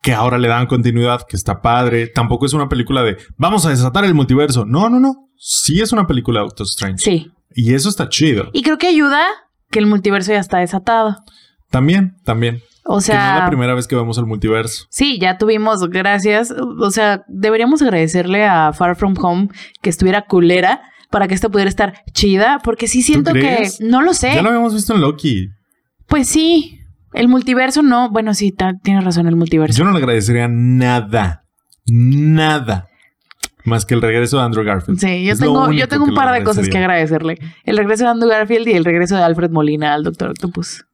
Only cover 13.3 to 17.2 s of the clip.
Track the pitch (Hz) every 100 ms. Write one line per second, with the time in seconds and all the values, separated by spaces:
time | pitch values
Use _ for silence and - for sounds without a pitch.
13.3 | 190 180 135 123 123 120 127 117 117 113
14.3 | 107 110 110 113 - - - 285 233 185
15.3 | 185 214 214 214 208 180 185 196 202 202
16.3 | 208 240 247 254 - 202 208 214 196